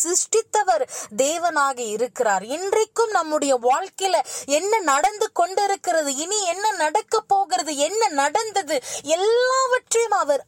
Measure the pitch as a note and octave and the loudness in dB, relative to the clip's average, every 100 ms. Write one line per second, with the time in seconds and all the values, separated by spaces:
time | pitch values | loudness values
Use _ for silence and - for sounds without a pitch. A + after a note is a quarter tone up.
0 | D#4+ F4+ - A4 - G#4+ F#4+ E4 - - | 0 -2 0 0 0 0 2 0 -2 -8
1 | - G#3 C4+ E4+ E4+ D#4 C#4 B3 A#3 G#3 | -6 -2 0 0 -2 0 0 -2 -6 -4
2 | B3 - A3+ G3 G#3+ D4+ F#4+ G#4+ A4 - | -4 -2 0 0 -2 -6 -2 0 0 0
3 | A#4 G4 D#4+ D4+ C#4 B3+ A#3+ C#4 F#4+ - | 0 0 0 0 2 2 2 2 -2 -4
4 | F#4+ E4+ - - - D4 F#4+ A4 E4+ C4+ | 0 0 0 -8 -2 0 2 0 2 2
5 | F#4 G#4 G#4+ - F4 F#4+ G4+ G4 - E4 | 2 0 -2 0 0 0 0 0 -2 0
6 | C#4+ C4 E4+ G#4+ F#4 F4 G#4+ F#4+ D#4 G#4 | 0 -4 -4 -2 -2 -2 -2 0 0 0
7 | G#4+ A4+ - G4 G4 F4+ D#4 C#4+ D4 G#4+ | 0 -2 2 0 2 -2 -2 -2 -2 0
8 | A4 C#4+ C#4+ F4 A4 G4 D4 D4 - - | 0 2 0 0 -2 -4 -2 -4 -4 -8
9 | A3+ E4 G4+ A#4 B4+ C5 C5 B4 - A4+ | -2 0 2 2 2 2 2 0 0 0
10 | A#4 G4+ C#4+ C#4 | 0 0 0 0